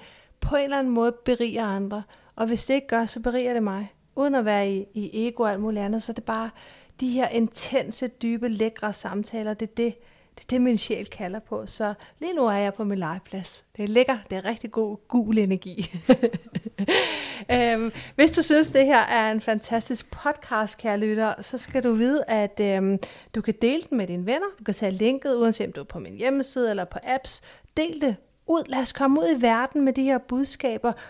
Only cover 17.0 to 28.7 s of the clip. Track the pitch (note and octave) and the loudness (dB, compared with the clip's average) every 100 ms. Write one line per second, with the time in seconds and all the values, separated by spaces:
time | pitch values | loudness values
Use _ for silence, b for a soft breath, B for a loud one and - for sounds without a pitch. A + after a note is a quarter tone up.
17 | B B B B G3+ B3 A#3 A3+ A3+ B | B B B B 0 2 2 2 -2 B
18 | B - D#4+ E4+ - D4+ D#4 C4+ C4+ B3 | B 4 4 6 4 4 6 6 8 6
19 | - A#3+ A3 A3 A3+ G#3+ - A3+ - A#3 | 6 2 2 0 0 -2 -2 -4 -2 -8
20 | - - D4 D4 - A3 G#3 - A3 G#3 | -8 -4 -4 -4 -4 -2 -2 -4 -2 0
21 | G#3+ G#3+ A3 - - B3 - C4+ A#3+ A3 | 0 0 0 -2 -8 -8 -4 0 2 4
22 | A#3+ D4 - A3 G3+ - G3+ F#3+ F#3+ G3 | 4 2 2 0 0 0 0 2 2 0
23 | B B B A3 A3 G#3+ A#3 D#4 - B3 | B B B -4 -4 0 0 0 -2 -4
24 | F3+ F3+ F#3 C#4+ G4+ F#4+ G#3+ F#3+ G3+ F#3 | -2 -4 -2 -2 -2 -6 -6 -2 -2 2
25 | A3 C4+ C#4+ A#3+ A3+ A3 - C#3+ C#3+ E3+ | 0 2 0 2 2 2 -4 -8 -12 -12
26 | E2+ G2 B3+ C#4 C4 B3+ A#3 G3+ F3 - | -12 -4 0 0 0 0 0 0 -4 -8
27 | - C4 - - B B B - E4 D#4 | -4 -4 -4 -10 B B B -4 -2 0
28 | C#4 F#3+ _ _ - E4 C4+ | -2 -2 _ _ 0 0 0